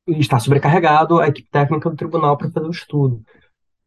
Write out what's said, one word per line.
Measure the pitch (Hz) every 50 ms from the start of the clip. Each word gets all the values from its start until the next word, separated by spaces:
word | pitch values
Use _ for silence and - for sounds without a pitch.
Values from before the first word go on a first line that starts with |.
| _ -
está | 165 156 143 - - 120
sobrecarregado | 110 - 139 139 - 143 156 185 170 160 151 151 160 160 170 170
a | 156 151
equipe | 143 - - _
técnica | - 147 143 135 156 151 - 165
do | 160
tribunal | 143 - 160 165 165 156 143 143 139
pra | - 147
fazer | - 165 156 160
o |
estudo. | 170 - - - - 147 139 131 123 113 110 _ _ _ _ _ _ _ _ _ _ _ _